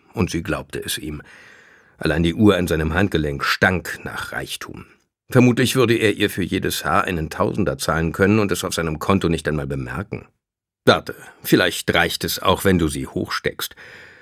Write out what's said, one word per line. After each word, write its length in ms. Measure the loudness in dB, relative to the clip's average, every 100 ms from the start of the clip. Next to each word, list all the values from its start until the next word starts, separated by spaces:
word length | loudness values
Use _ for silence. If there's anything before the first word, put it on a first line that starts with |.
| _
und 160 | -4 -2
sie 120 | -2
glaubte 400 | -4 -6 -6 -10
es 140 | -8 -8
ihm. 240 | -8 -10 -14 -20 -20 -20 -20 _ _ -6
Allein 220 | -2 2
die 100 | 0
Uhr 240 | 4 4 4
an 80 | 2
seinem 300 | 0 0 0
Handgelenk 480 | 0 0 -2 -2
stank 560 | -4 2 2 2 -4 -10
nach 280 | -10 -10 -10
Reichtum. 560 | -10 -8 -10 -12 -16 -18 _ _ _ 0
Vermutlich 460 | 4 6 6 2 4
würde 180 | 2
er 220 | 4 2 2
ihr 160 | 0
für 100 | 0
jedes 420 | -2 -2 -2 -4
Haar 200 | 0 0
einen 260 | 0 -2 -4
Tausender 480 | -2 -2 0 -2 -2
zahlen 340 | -2 0 0
können 280 | 2 4 4
und 120 | 2
es 120 | -2
auf 100 | -4
seinem 240 | -4 -4 -2
Konto 320 | 0 2 2
nicht 180 | 0 -2
einmal 200 | -4 -4
bemerken. 600 | -6 -6 -8 -8 -10 -12 _ _ _ _ _
„Warte, 300 | 2 2 0 -14 -18 -14
vielleicht 500 | 2 4 4 0 0
reicht 300 | 2 2 0
es 160 | -4 -2
auch, 260 | 0 2 4
wenn 140 | 4
du 80 | 2
sie 180 | -2 -6
hochsteckst“, 680 | -6 -6 -4 -6 -6 -10 -12 -20 -20 -20 -20